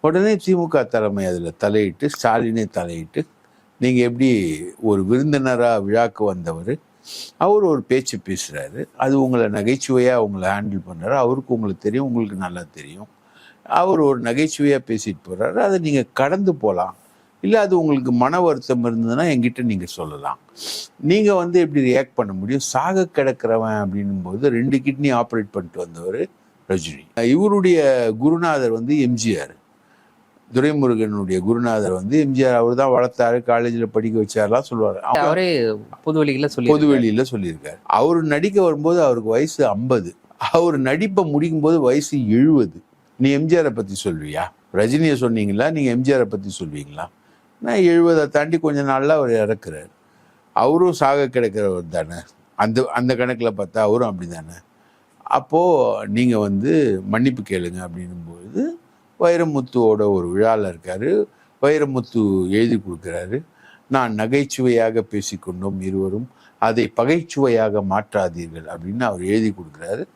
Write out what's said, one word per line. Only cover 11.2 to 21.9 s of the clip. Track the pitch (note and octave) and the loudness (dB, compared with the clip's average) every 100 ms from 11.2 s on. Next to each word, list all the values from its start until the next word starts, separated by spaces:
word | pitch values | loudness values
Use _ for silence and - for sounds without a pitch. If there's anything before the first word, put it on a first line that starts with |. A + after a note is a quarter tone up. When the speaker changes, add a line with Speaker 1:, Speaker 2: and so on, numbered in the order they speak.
| A#2+ C3 B2+ | 0 -2 -2
Speaker 1:
உங்களுக்கு | A#2+ G#2+ F#2 | -2 -2 -4
தெரியும், | G#2 A#2+ C#3 | -4 -2 -2
உங்களுக்கு | A#2 G#2+ G2 | -2 -4 -6
நல்லா | F#2 F2 D#2+ | -8 -10 -14
தெரியும், | - - F#3+ G#3+ _ _ _ - _ | -18 -20 -20 -20 _ _ _ -20 _
அவர் | - - F#3 E3+ | -2 0 2 2
ஒரு | C#3+ B2+ | 2 2
நகைச்சுவையா | A#2 B2 D#3 - C#3+ C#3 - | -2 0 -2 0 0 0 -2
பேசிட்டு | A2 G#2+ E2 - | -6 -4 -10 -10
போறாரு, | F#2 A#2+ G3 | -4 -2 0
அதை | G#3 F#3+ | 0 0
நீங்க | D#3+ C#3 A#2 | 0 0 -2
கடந்து | - C3+ F#3+ F#3+ | -2 0 2 0
போலாம், | D3 A2 F2+ F#2 - _ _ _ _ | 0 -2 -2 -4 -8 _ _ _ _
இல்ல | G3 A3 | 0 2
அது | G3+ F3+ | 4 2
உங்களுக்கு | D#3+ C#3 B2+ | 2 0 0
மன | A#2+ B2+ F3 | 2 2 2
வருத்தம் | F3 C#3 - B2+ | 2 0 -2 -2
இருந்ததுன்னா | A#2+ A2+ A2+ B2 | 0 -2 -2 0
என்கிட்ட | E3 C3 A#2 A#2+ | 0 2 0 0
நீங்க | B2 G2+ F2 | -2 -2 -6
சொல்லலாம். | - D#2+ D2 C#2+ - _ - - - - _ | -10 -10 -8 -10 -10 _ -16 -12 -12 -14 _
நீங்க | D3 G3 G#3 | 0 4 4
வந்து | F#3+ F3 F3 | 2 2 2
எப்படி | D#3+ C#3+ B2+ | 4 2 4